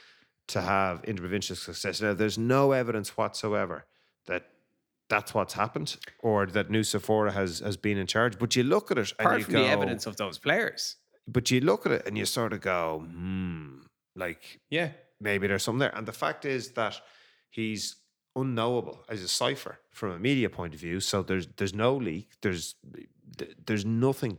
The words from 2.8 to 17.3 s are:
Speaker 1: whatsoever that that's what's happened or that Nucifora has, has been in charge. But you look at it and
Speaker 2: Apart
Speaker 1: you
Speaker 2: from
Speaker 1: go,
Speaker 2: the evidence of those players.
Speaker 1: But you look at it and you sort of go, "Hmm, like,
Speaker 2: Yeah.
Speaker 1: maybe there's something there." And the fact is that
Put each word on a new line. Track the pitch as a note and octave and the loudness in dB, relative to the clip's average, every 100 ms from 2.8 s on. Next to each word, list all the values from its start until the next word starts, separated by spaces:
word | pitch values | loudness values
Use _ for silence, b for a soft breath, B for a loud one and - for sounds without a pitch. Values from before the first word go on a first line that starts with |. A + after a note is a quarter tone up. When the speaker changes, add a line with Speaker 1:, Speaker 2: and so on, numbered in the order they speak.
| A#2+ A2 G2 - | 2 -2 -4 -2
Speaker 1:
whatsoever | G#2 - G#2+ G#2 F#2+ D2+ - _ _ _ - | -2 -2 -2 0 -2 -6 -12 _ _ _ -6
that | F2 - _ _ _ _ _ - | -6 -6 _ _ _ _ _ -2
that's | G#2 - A2 | -2 0 -2
what's | F2+ | 0
happened | - A2 D3 D3+ - - - | 0 -2 -2 -6 -8 -14 -4
or | A#2 G#2 F#2+ | 2 2 2
that | G#2 F#2 | 0 2
Nucifora | A2 G#2+ G#2 - G#2+ G#2 | 2 2 0 2 2 2
has, | G2 F#2+ D#2+ | 0 -2 -2
has | G#2 F#2+ | -4 -2
been | G#2+ G2+ | 0 0
in | F#2 | 0
charge. | A2 A#2+ G2 | 2 2 2
But | A#2+ B2+ | 0 2
you | |
look | B2+ G3+ - | 4 2 2
at | C#3+ | 0
it | G2 - | 0 2
and | A#2 | 4
Speaker 2:
Apart | A#3+ | 4
Speaker 1:
you | - | 2
Speaker 2:
from | |
Speaker 1:
go, | A2+ | 4
Speaker 2:
the | - | 4
evidence | - F#2+ A2+ - | 4 2 -2 -6
of | G2+ | -6
those | G2 - | -6 -4
players. | C#3 F#3+ A3 - - - _ _ - | 0 2 0 -4 -8 -8 _ _ -4
Speaker 1:
But | B2 - | 0 4
you | B2+ | 4
look | D#3 G#3 - | 4 2 2
at | |
it | - - | 0 0
and | G#2 | -2
you | G2 | -2
sort | - A2+ | 0 -2
of | G2+ | -2
go, | F#2+ F2+ E2 D#2 E2 | 0 0 0 -2 -6
"Hmm, | E2+ F2+ F#2+ F2+ E2 D2 C2+ - _ _ - | -8 -4 -2 -2 -4 -10 -16 -20 _ _ -8
like, | F2+ E2 - - - | -6 -8 -14 -20 -4
Speaker 2:
Yeah. | D#3 D#3+ - - - | -2 -2 -4 -18 -6
Speaker 1:
maybe | G#2 G2+ F#3+ | 0 2 2
there's | G3 | 2
something | - A#2+ | 0 2
there." | C3+ G#2+ | 0 0
And | G#2+ | -8
the | |
fact | - D3+ D#3 C#3+ | -4 -4 -4 -4
is | C3 - | -4 -4
that | B2 G#2 - - b b | -2 -2 -4 -16 b b